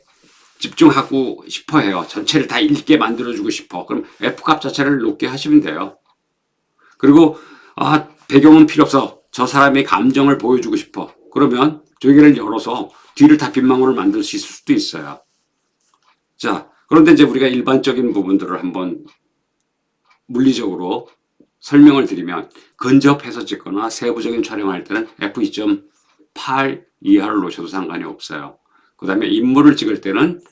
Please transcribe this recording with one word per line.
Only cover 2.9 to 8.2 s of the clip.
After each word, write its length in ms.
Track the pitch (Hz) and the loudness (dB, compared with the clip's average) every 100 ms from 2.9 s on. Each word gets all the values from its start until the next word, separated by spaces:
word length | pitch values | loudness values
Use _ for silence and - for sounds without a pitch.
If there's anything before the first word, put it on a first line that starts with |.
| 151 | 0
만들어주고 520 | 107 117 120 110 - | 0 -4 -8 -8 -8
싶어. 360 | - - 90 - | -8 -10 -14 -10
그럼 180 | 120 - _ | -10 -10 _
F값 400 | 123 123 - 151 | -6 -4 -4 -4
자체를 360 | - - 139 143 | -4 -4 -2 -2
높게 280 | 110 104 127 | -4 -6 -8
하시면 360 | 135 151 151 | -8 0 2
돼요. 360 | 110 78 98 - _ _ _ _ _ _ _ _ _ _ | 2 -4 -12 -14 _ _ _ _ _ _ _ _ _ _
그리고, 400 | 131 147 180 - - - _ - | 4 6 6 2 -12 -20 _ -8
아, 340 | 139 151 - _ | -2 -2 -4 _